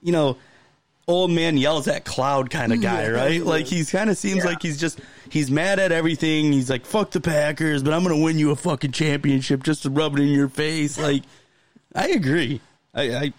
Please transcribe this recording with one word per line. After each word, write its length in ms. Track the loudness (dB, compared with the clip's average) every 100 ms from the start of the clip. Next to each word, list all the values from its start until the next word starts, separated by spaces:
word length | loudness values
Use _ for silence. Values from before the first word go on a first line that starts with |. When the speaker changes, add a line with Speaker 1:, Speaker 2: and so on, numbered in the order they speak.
Speaker 1:
you 100 | -2
know, 240 | 2 2 -2 -12 -20 _ _ _ _ -2
old 240 | 0 2
man 260 | 2 2 2
yells 280 | 2 0 -2
at 160 | -4
cloud 460 | -4 -2 0 0 -2
kind 220 | -4 0
of 80 | 0
guy, 220 | 0 0
Speaker 2:
Yeah, 40 | 0
Speaker 1:
right? 220 | 0 0
Speaker 2:
he 80 | 0
Speaker 1:
Like, 240 | 0 -2
Speaker 2:
is. 60 | 0
Speaker 1:
he's 200 | -4 -2
kinda 240 | 0 0
seems 240 | 0 0 0
Speaker 3:
Yeah. 120 | 0
Speaker 1:
like 120 | -2
he's 160 | -4 -4
just, 200 | -4 -6 -18 -20 -6
he's 200 | -4 0
mad 280 | 0 2 2
at 140 | 2
everything. 600 | 2 0 0 0 2 2
He's 160 | 2 0
like, 160 | -4 -2
"Fuck 240 | -2 0
the 80 | -2
Packers, 640 | 0 0 0 0 -2 0
but 100 | 0
I'm 80 | 2
gonna 160 | 2 2
win 200 | 2 4
you 120 | 2
a 60 | 2
fucking 360 | -2 -2 -4
championship 680 | -2 0 0 2 0 2 0
just 200 | 0 -2
to 80 | 0
rub 260 | 0 0 2
it 60 |
in 60 | 2
your 200 | 4 2
face." 500 | 0 -4 -2 -4 -2
Like, 240 | -2 -2 -4 -20 _ _ _ -20 _
I 140 | -4 0
agree. 520 | 0 2 0 0 -6 -10 _ _
I, 80 | -4 -2 -2
I, 160 | -4